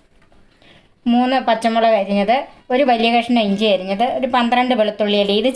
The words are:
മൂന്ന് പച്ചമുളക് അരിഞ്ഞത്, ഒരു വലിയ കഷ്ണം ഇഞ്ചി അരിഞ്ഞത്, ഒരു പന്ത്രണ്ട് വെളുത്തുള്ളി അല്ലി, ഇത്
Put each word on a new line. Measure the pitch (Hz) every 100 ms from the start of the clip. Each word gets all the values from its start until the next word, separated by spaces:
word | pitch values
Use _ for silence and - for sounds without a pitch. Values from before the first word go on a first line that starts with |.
| _ _ _ - - _ - - _ _ 240
മൂന്ന് | 240 247 262 233
പച്ചമുളക് | 220 233 226 226 220
അരിഞ്ഞത്, | 196 202 196 254 - - -
ഒരു | 247 247
വലിയ | 240 226 240
കഷ്ണം | 233 240 208
ഇഞ്ചി | 196 214 190
അരിഞ്ഞത്, | 185 196 247 254
ഒരു | 254 247
പന്ത്രണ്ട് | 233 247 247 240
വെളുത്തുള്ളി | 208 208 208 208
അല്ലി, | 196 202
ഇത് | 247